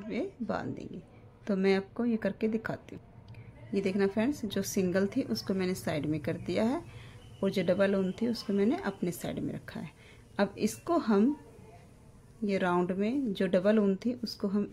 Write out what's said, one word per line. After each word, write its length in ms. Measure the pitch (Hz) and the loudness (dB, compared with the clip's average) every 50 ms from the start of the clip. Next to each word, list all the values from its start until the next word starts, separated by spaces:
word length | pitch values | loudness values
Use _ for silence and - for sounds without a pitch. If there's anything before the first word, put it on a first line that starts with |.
पे 200 | 208 226 185 226 349 392 - - | -4 -4 -4 -4 -4 -6 -6 -8
बांध 320 | 226 - 185 - - - - | -6 -4 -4 -4 -4 -6 -8
देंगे। 260 | - - - - 180 - - - - - - - - - | -8 -10 -12 -12 -14 -16 -16 -20 -20 -20 -20 -20 -10 -4
तो 100 | - 202 | -2 0
मैं 180 | 185 190 196 196 | 2 4 4 4
आपको 280 | 190 196 - - - 233 | 2 0 -4 -6 -4 -2
ये 120 | 240 226 220 | 0 0 0
करके 300 | - 196 196 - 220 220 | -2 -4 -4 -2 -2 -2
दिखाती 480 | 220 220 - - - - - - - | -2 -2 -4 -4 -6 -8 -10 -14 -18
हूँ। 60 | - - - - - - - - - - - - - - - | -18 -18 -20 -20 -20 -20 -18 -18 -18 -18 -18 -18 -18 -10 -4
ये 100 | - 196 | -2 0
देखना 260 | 190 190 185 202 196 | 0 2 2 2 2
फ्रेंड्स, 380 | 196 - 220 220 277 294 - - | 2 2 2 2 0 0 -2 -4
जो 180 | 196 - 196 196 | -4 -2 -2 -2
सिंगल 420 | - - 202 185 180 175 190 196 | -2 0 0 2 2 2 2 2
थी 160 | 196 - 269 - | 2 0 -2 -2
उसको 300 | - 220 214 - - 190 | -2 -2 -4 -2 -2 0
मैंने 200 | 190 185 185 185 | 0 0 0 -2
साइड 300 | - - 175 160 151 139 | -2 -2 -2 -2 -2 0
में 120 | 147 156 156 | -2 -2 -2
कर 160 | - 170 165 175 | -2 -4 -4 -4
दिया 260 | - 214 - 202 220 | -4 -2 0 2 2
है 180 | 233 277 339 339 - - - - - - - - - - - | 2 0 -2 -4 -8 -16 -16 -16 -18 -18 -20 -20 -20 -6 -2
और 80 | 196 196 | -2 0
जो 120 | 190 196 180 | 0 2 2
डबल 300 | 185 175 202 196 196 202 | 2 4 4 4 4 4
ऊन 180 | 196 190 185 | 2 2 0
थी 160 | 185 - 226 240 | 0 -2 -2 -2
उसको 240 | 226 - - - | -2 -2 -2 0
मैंने 240 | 196 196 196 226 311 - | 2 2 4 2 2 0
अपने 280 | - 202 - - 180 175 | -2 -4 -4 -2 -4 -4
साइड 260 | 165 - - 156 160 - | -4 -4 -6 -6 -4 -4
में 140 | - - - | -4 -6 -6
रखा 260 | - - - - - | -8 -10 -10 -10 -10
है। 100 | - 156 - - - - - - - - - - | -10 -10 -12 -18 -20 -20 -20 -20 -20 -6 -2 0
अब 160 | 202 196 - - | 0 0 0 0
इसको 400 | - 214 - - - - 339 339 | -2 -2 -2 -2 -2 0 0 2
हम 380 | - 214 214 196 220 277 294 - - - - - - - - - - - - - - - - - - - - - 220 | 4 4 6 6 6 4 2 0 -6 -16 -20 -20 -20 -20 -20 -20 -20 -20 -20 -20 -20 -20 -20 -20 -20 -20 -10 -6 -2
ये 140 | 202 196 185 | 0 0 2
राउंड 320 | 190 180 175 180 180 175 | 2 2 2 2 2 2
में 400 | 185 190 202 220 262 285 269 220 | 0 0 0 0 0 0 -2 -2
जो 140 | 185 - 190 | 0 0 0
डबल 320 | 180 190 185 180 208 220 220 | 2 4 4 6 6 6 6
ऊन 160 | 208 196 190 | 6 4 4
थी 160 | 190 - 233 247 - - | 2 0 -2 -2 -2 -4
उसको 240 | 208 - - - 196 | -8 -6 -4 -2 0
हम 220 | 190 208 202 202 | 0 0 0 -2